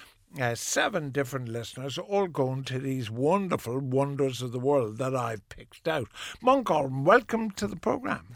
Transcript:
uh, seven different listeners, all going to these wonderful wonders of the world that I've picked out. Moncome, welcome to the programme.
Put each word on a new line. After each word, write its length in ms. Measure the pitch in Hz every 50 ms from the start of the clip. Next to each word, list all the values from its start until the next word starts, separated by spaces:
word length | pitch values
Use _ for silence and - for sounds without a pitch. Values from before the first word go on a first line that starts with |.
| - - - _ _ _ - 135
uh, 160 | 127 120 117
seven 540 | - - - - - - 269 208 175 151 139
different 380 | 123 139 139 123 - 131 123 113
listeners, 480 | 113 117 113 - - 131 131 139 123
all 300 | 175 185 - 202 202 196
going 380 | 180 139 147 131 127 131 135 131
to 140 | 127 127 131
these 320 | 139 135 131 131 120 104
wonderful 680 | 113 120 135 151 185 202 196 175 175 - - 117 123 135
wonders 640 | 143 127 127 135 139 143 143 135 143 135 127 113
of 100 | 127 123
the 60 | 117 127
world 400 | 123 139 147 139 120 107 107 113
that 160 | 131 131 131
I've 340 | 127 120 117 113 101 - -
picked 400 | - - 123 - - - - 165
out. 200 | 156 147 113 - - - - - - -
Moncome, 640 | - 254 269 277 220 - 170 151 139 135 131 139 139
welcome 480 | 170 214 254 214 - - 226 226 214
to 140 | - - 208
the 100 | 202 -
programme. 500 | 165 - 226 - - 254 - - - - - 120